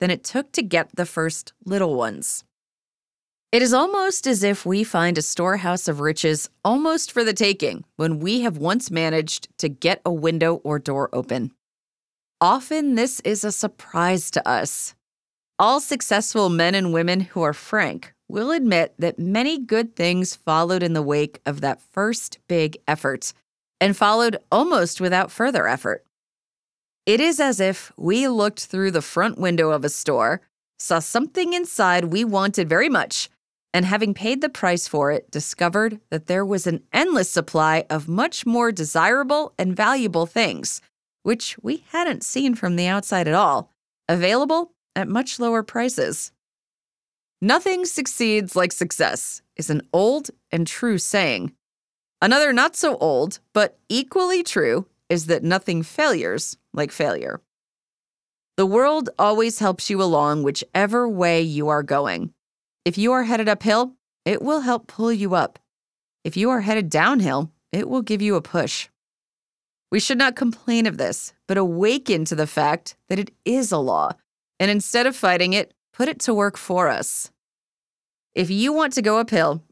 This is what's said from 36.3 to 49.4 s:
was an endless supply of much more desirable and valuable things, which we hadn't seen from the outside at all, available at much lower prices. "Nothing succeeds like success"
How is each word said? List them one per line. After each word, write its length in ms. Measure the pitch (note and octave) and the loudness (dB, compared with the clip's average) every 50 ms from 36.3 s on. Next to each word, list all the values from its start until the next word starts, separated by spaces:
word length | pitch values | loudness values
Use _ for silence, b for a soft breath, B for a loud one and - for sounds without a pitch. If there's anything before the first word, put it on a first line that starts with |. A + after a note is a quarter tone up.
| F3+ F#3+ G3+ | -2 0 0
was 220 | G3 G3+ F#3 - | 0 -2 -2 -2
an 180 | F3+ D#3+ C#3 - _ | -2 -2 -4 -4 _
endless 380 | - B3 D#4+ F#4 D#4+ A#3 F3+ - | 0 0 2 2 2 0 0 0
supply 540 | - F3 D#3+ - - D#3+ D#3 D3+ D#3 E3 - - | -2 -2 -2 0 0 2 2 4 2 0 0 -2
of 180 | D#3+ D#3 D3 E3 | -4 -4 -4 -4
much 380 | E3+ G3+ C#4 F4 - - - | -2 -2 -2 -2 -2 -4 -2
more 240 | A#3+ A#3 A#3+ A#3 A#3 | 0 2 2 2 0
desirable 840 | G#3 F3 D#3 D3 - E3 E3 G3+ B3 C#4 C#4+ B3+ D4 D4+ D4+ - _ - | 0 -2 -4 -2 0 2 4 4 2 2 0 0 0 -2 -2 -4 _ -4
and 160 | F#3 F#3 F3+ | -2 -2 0
valuable 520 | G3 G#3+ A3+ C4+ C4+ A#3 G3+ E3+ E3 E3+ | 0 0 2 2 0 0 0 0 0 -2
things, 540 | E3+ - A#3 A3 D#3 F#2 D2+ - - - - b b b _ _ _ _ _ | 0 0 -2 -2 -2 -2 -6 -8 -8 -8 -10 b b b _ _ _ _ _
which 340 | - G3+ A#3 A#3 - - - - | -2 -2 -2 -2 -4 -10 -10 -8
we 220 | - A3+ D4 D#4 _ - | -6 -6 -6 -6 _ -6
hadn't 360 | - E4 F4 E4 B3+ - - | -4 -2 -2 -2 -4 -4 -6
seen 300 | - - B3+ C#4 C4 A#3 | -6 -4 -2 0 0 0
from 220 | A3 - F3+ F3 | 0 -2 -2 0
the 100 | F3 F3+ | 0 2
outside 420 | F3+ F#3+ G3+ - - G#3 F#3 E3+ D3+ | 0 0 0 -2 -2 0 0 2 2
at 60 | D#3 | 4
all, 380 | F#3+ G#3 D#3 C#3 A#2 - _ _ _ _ _ _ _ _ - | 4 4 4 2 0 -2 _ _ _ _ _ _ _ _ -2
available 640 | E3+ F3 F3 F#3 A3 B3+ C#4+ C#4 D#4+ E4 F4 E4+ _ _ _ _ - | 0 2 4 4 4 2 2 2 0 0 -2 -4 _ _ _ _ -6
at 120 | F#3+ G3 - | -6 -4 -2
much 300 | G3 D#3+ - - - - | -2 -2 -2 -4 -4 -2
lower 240 | A#3+ A#3 A#3 A3+ | -2 0 0 0
prices. 720 | A3 - - A#3 A#3+ B3+ B3 - B2+ E2+ - - - - _ _ _ _ _ _ _ _ _ _ _ _ _ _ _ _ _ _ _ _ _ - | -2 -2 -4 -2 -2 -2 0 -2 -2 -2 -2 -6 -8 -10 _ _ _ _ _ _ _ _ _ _ _ _ _ _ _ _ _ _ _ _ _ -2
"Nothing 440 | F#3 G#3+ C4+ F4 F4 G4 F#4 F4+ F#4 | 2 4 4 4 2 0 0 0 -2
succeeds 720 | E4+ - D#4+ C4 - - - A#3+ A3 G#3+ G#3+ G3 - - | -4 -4 -4 -4 -4 -2 -2 0 2 2 0 0 0 0
like 160 | F#3 F3+ F3+ | 0 0 0
success" 720 | - - - - - - D3 E2 - - - - - - | 0 -2 -4 -2 -2 0 0 0 -2 -4 -8 -8 -10 -12